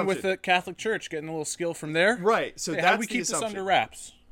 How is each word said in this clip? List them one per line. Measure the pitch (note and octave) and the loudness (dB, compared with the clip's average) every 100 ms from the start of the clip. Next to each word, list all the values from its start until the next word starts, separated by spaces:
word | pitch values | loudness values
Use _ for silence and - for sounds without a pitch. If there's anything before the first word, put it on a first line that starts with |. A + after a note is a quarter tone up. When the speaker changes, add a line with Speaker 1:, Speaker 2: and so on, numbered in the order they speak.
| F#3+ | 0
Speaker 1:
with | F#3 | 0
Speaker 2:
assumption. | F#3+ | 0
Speaker 1:
the | F#3+ | -2
Catholic | - F3+ F3+ F3 | 2 0 0 -6
Church, | A3 G3+ - | -4 -4 -6
getting | D#3 D#3 | -8 -6
a | |
little | D#3+ D3 | -6 -6
skill | - E3+ | -4 -4
from | D#3+ D3+ | -4 -2
there. | D#3 F#3+ A#3+ | 2 4 4
Speaker 2:
Right, | F3+ A3 C3+ - | 4 2 2 -4
so | - | -6
Speaker 1:
Hey, | E3+ | 0
Speaker 2:
that's | F3 | 2
Speaker 1:
how | A3 | 2
do | |
we | A3+ | 0
Speaker 2:
the | |
Speaker 1:
keep | A#3 | -4
this | E3+ | -2
Speaker 2:
assumption. | E3+ A3+ | -2 -2
Speaker 1:
under | G3 | -4
wraps? | F#3+ E3 A2+ - - - - | 2 2 2 -4 -20 -20 -20